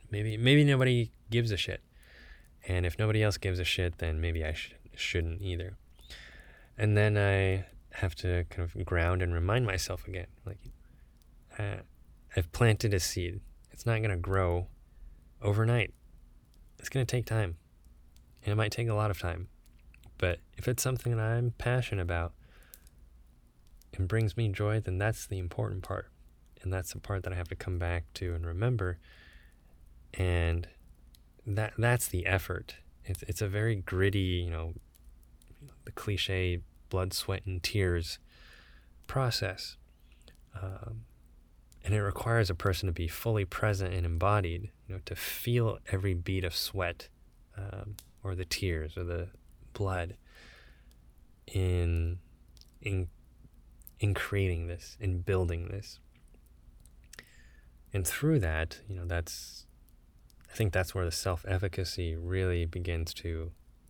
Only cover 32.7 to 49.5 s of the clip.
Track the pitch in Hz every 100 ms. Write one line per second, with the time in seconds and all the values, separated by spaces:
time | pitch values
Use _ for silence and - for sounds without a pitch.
32.7 | - - - - 92 - - 104 101 110
33.7 | 104 87 92 98 98 92 90 87 82 82
34.7 | 82 - - - - - - - - 143
35.7 | - - - - 98 - 95 90 87 -
36.7 | - - 95 92 - - 95 98 90 -
37.7 | 107 92 87 82 - - - - - -
38.7 | - - - - 135 127 - 95 98 -
39.7 | - - - - - - - - 95 95
40.7 | 95 113 110 113 - - - - - -
41.7 | - - 104 101 - 113 117 95 87 98
42.7 | 90 95 82 82 - 117 110 98 - 107
43.7 | 98 92 90 87 85 92 104 92 87 101
44.7 | - - 95 - 90 - - - 120 113
45.7 | 98 - 95 98 90 85 95 87 - -
46.7 | 95 90 87 - - - - - - 98
47.7 | 98 101 101 - - 98 90 87 - 95
48.7 | 80 78 90 87 87 85 - -